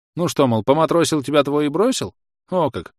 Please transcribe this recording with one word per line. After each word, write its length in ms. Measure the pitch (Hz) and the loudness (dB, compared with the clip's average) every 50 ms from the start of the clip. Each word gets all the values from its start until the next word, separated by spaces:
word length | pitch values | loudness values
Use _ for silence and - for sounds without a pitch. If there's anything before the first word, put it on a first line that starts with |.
| _ _ _ | _ _ _
Ну 140 | 156 175 165 | -4 -4 -2
что, 180 | - - 139 | 0 2 2
мол, 160 | 127 113 110 104 | 2 2 2 2
поматросил 600 | - 139 160 160 147 160 170 160 - 160 151 131 | 2 2 2 2 2 2 2 2 2 0 -2 -2
тебя 200 | - 147 147 139 | 0 0 0 0
твой 220 | 139 143 147 151 | 2 0 -2 -2
и 40 | 143 | 0
бросил? 440 | 143 165 208 254 247 - 117 92 - _ _ _ _ _ _ _ | 0 0 0 0 0 -2 -6 -8 -10 _ _ _ _ _ _ _
О 220 | 185 180 160 131 | -4 -2 -2 -2
как, 240 | - 92 85 - - | -4 -8 -10 -12 -16